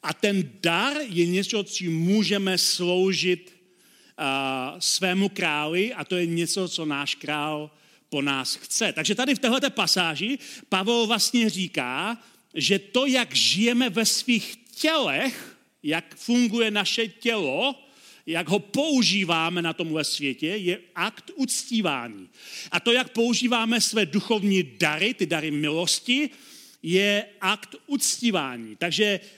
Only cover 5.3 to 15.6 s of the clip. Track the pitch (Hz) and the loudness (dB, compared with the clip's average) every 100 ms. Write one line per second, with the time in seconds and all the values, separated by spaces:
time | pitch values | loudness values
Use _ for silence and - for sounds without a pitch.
5.3 | 196 175 147 151 175 214 226 147 180 170 | 0 0 0 0 0 -2 -4 -4 -2 0
6.3 | 170 165 - 185 - 156 143 143 160 143 | 0 0 -2 -2 -4 -4 -4 -4 -6 -4
7.3 | 151 151 151 151 _ _ _ _ 147 143 | -4 -2 -4 -8 _ _ _ _ -2 -2
8.3 | 135 127 - - - 214 151 156 208 262 | -2 -4 -6 -4 -2 -2 -2 -2 0 0
9.3 | 269 247 262 269 269 185 - 170 151 202 | 2 2 2 0 -2 0 2 0 -2 -4
10.3 | 269 - - - 190 202 233 220 226 - | -6 -8 -18 -2 -2 2 2 2 2 2
11.3 | 240 220 170 180 - 123 131 190 233 - | 4 2 0 -4 -2 -4 -4 -4 -8 -14
12.3 | _ _ 165 135 196 196 247 277 254 233 | _ _ -2 2 2 2 0 2 2 2
13.3 | - - 180 233 240 254 185 226 - - | 2 2 4 2 4 2 2 0 0 2
14.3 | 233 - - _ - 311 320 214 139 262 | 0 0 -14 _ -2 0 2 0 0 -2
15.3 | - - - | -4 -14 -20